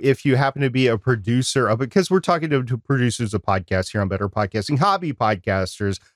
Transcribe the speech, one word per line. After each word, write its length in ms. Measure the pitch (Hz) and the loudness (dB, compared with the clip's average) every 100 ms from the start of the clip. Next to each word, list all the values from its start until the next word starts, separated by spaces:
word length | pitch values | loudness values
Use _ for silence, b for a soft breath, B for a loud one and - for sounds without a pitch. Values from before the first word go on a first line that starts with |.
if 220 | 135 135 143 | 2 2 2
you 100 | 131 | 2
happen 260 | 139 143 | 2 0
to 80 | 135 | 0
be 180 | 127 127 | 2 2
a 100 | 113 | 2
producer 720 | - 117 95 123 127 135 110 | 0 -2 0 -2 0 0 0
of, 100 | 113 | 0
because 320 | 131 202 180 | 0 0 2
we're 80 | 185 | 0
talking 300 | 180 170 160 | 2 0 0
to, 120 | 139 123 | -2 -2
to 120 | 120 | -6
producers 560 | - 135 123 - 113 | -2 0 0 0 -4
of 100 | 104 | -4
podcasts 500 | - 95 87 92 92 | -2 -2 0 -2 0
here 80 | 107 | -2
on 80 | 95 | -2
Better 180 | 98 101 | -2 -4
Podcasting, 500 | 107 101 107 98 139 | -2 -2 -4 -2 0
hobby 340 | 196 196 170 | 0 0 -4
podcasters, 880 | 123 110 104 104 95 92 - 101 92 b | -2 0 0 -2 -2 -2 -4 -4 -4 b